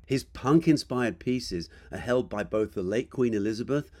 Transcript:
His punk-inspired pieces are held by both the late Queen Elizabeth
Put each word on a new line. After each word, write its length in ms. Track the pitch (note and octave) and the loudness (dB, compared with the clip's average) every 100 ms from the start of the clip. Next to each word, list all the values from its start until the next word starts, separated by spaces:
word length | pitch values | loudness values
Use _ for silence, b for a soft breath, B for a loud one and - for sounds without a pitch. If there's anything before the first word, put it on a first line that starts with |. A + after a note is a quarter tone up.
| - | -4
His 160 | C3+ | -4
punk-inspired 960 | - - A#2+ E3 E3 D3 - B2+ A#2 F2 | -4 -4 4 4 6 2 2 -2 -2 -2
pieces 500 | B2+ B2+ - F2+ E2 B B | -2 -2 -2 -6 -8 B B
are 80 | F#2 | -8
held 320 | G2+ B2 F#2 | 0 0 0
by 140 | G#2 | -4
both 300 | F2 A2 G#2+ | -2 0 0
the 100 | G#2 | -2
late 260 | F#2 A2 - | -2 -2 -4
Queen 240 | - B2 | 0 0
Elizabeth 560 | G#2 G#2 A2 A#2+ C#3+ - B | 2 -2 -2 -2 -4 -4 B